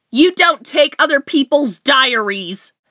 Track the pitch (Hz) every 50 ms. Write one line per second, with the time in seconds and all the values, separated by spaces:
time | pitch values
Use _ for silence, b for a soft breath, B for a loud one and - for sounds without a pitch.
0 | _ _ 226 247 330 359 370 - 349 339 302 220 - - - 311 285 285 - -
1 | 311 320 294 277 - - - 285 269 - 302 285 285 220 170 - - 269 277 262
2 | 262 254 240 226 208 202 202 196 185 170 190 - - - _ _ _ _